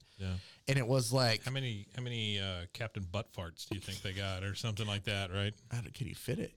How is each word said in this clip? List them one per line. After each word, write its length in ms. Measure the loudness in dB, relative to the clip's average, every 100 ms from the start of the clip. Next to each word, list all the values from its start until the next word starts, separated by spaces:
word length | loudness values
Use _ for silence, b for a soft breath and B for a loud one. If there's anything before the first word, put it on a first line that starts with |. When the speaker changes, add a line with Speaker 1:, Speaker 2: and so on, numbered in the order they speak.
| -18 b
Speaker 1:
Yeah. 160 | -2 -2 B B B
Speaker 2:
And 80 | 4
it 80 | 6
was 260 | 4 6
like 320 | 4 6 4
Speaker 1:
How 60 | 2
many, 360 | -2 -2 -4 -6 -8
how 60 |
many, 360 | -4 0 2 2
uh, 260 | 0 -2 -4
Captain 300 | -6 -6 -4
Butt 300 | -2 -2 -4
Farts 360 | -6 -6 -6 -6
do 60 |
you 60 | -6
think 200 | -4 -4
they 100 | -4
got 300 | -2 -2 0
or 100 | -2
something 320 | -2 -2 0 0
like 180 | 0
that, 260 | 0 0 0
right? 200 | 2 0 0 -6
Speaker 2:
How 100 | -6
did, 100 | -4
could 120 | -4 -4
he 80 |
fit 240 | -4 -2 -2
it? 140 | -2